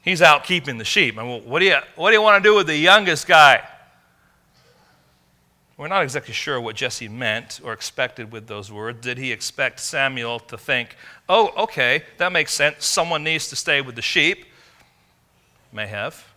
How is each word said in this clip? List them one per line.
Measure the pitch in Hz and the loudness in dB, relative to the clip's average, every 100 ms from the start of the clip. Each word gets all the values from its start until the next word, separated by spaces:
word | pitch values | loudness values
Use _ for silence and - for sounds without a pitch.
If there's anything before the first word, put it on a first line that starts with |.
he's | - 180 | -4 4
out | 165 147 | 6 6
keeping | - 180 143 117 | 2 -4 -4 -8
the | 107 | -2
sheep. | 208 143 107 | 0 0 -2
And | 117 120 | -10 -10
what | 113 143 | -4 0
do | 190 | 2
you, | 151 - - | 2 -2 -4
what | 175 | 2
do | |
you | 220 | 4
wanna | 214 202 | 6 6
do | 190 | 6
with | 214 165 | 2 2
the | 151 | 0
youngest | 165 202 196 156 - | 4 4 4 -4 4
guy? | 165 147 123 - - _ _ _ _ _ _ _ _ _ _ _ _ _ _ _ _ _ _ _ _ | 8 8 6 0 -20 _ _ _ _ _ _ _ _ _ _ _ _ _ _ _ _ _ _ _ _
We're | 147 | -4
not | 190 | -2
exactly | 151 135 - | -2 -4 -8
sure | 107 - 135 | -10 -6 -6
what | 117 110 | -6 -6
Jesse | 127 - 110 | -6 -8 -12
meant | 110 120 110 - - | -8 -4 -4 -8 -16
or | 123 | -12
expected | 110 - - 127 - 110 | -12 -12 -6 -6 -6 -16
with | 113 110 | -16 -14
those | 104 101 | -14 -14
words. | 104 110 117 | -12 -12 -10
Did | 123 123 | -10 -8
he | 131 | -8
expect | 110 - - 131 - | -8 -10 -6 -6 -6
Samuel | - 151 135 131 117 117 | -10 -4 -4 -4 -8 -10
to | - 113 | -12 -20
think, | - 127 120 - - - _ | -4 -4 -4 -14 -20 -20 _
"Oh, | 196 214 - | 2 2 0
okay, | 220 - 123 143 - _ | -6 -2 0 0 -4 _
that | 175 | -2
makes | 180 151 | -2 -2
sense. | - 147 151 - | 0 -2 -2 -4
Someone | - 170 160 | -2 -2 -2
needs | 151 160 - | -4 -4 -6
to | 135 | -8
stay | - 143 | -2 -2
with | 131 | -2
the | 117 | -8
sheep"? | - 170 156 196 - _ _ _ _ _ _ _ _ _ _ _ _ | -4 0 0 -2 -10 _ _ _ _ _ _ _ _ _ _ _ _
May | 110 107 | -12 -10
have. | 104 113 - - | -8 -8 -10 -20